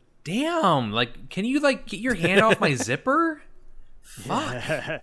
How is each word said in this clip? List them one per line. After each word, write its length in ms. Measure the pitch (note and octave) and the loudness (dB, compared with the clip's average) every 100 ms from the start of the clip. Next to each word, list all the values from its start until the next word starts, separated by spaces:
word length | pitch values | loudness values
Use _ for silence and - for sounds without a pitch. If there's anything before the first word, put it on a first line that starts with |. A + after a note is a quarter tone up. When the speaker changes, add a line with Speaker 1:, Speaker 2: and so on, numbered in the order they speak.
| _ _ | _ _
Speaker 1:
damn, 680 | D3 G#3+ D#4+ E4+ D4+ C#3+ A2 | -6 -2 0 2 4 4 2
like, 380 | A2 B2+ - - | 0 -2 -4 -10
can 140 | F#3 | -4
you, 160 | A3+ C#4+ | -2 2
like, 260 | C#4+ B3 - | 2 0 -4
get 140 | G#3 | -4
your 140 | B3 | -2
hand 260 | G3 E3+ G3+ | 2 4 6
off 180 | A3 F#3+ | 6 4
Speaker 2:
<laughs> 0 | |
Speaker 1:
my 140 | F3+ | 2
zipper? 680 | B2+ A2 C3+ - D4+ E4 D4+ - - - - - - | 2 0 -2 2 2 2 -2 -10 -18 -16 -16 -16 -18
Fuck. 540 | - - C3 G#3 - | -16 -12 -4 -2 -2
Speaker 2:
Yeah. 440 | B2 G2 C#3+ C3+ D3 | -4 -4 -4 -4 -8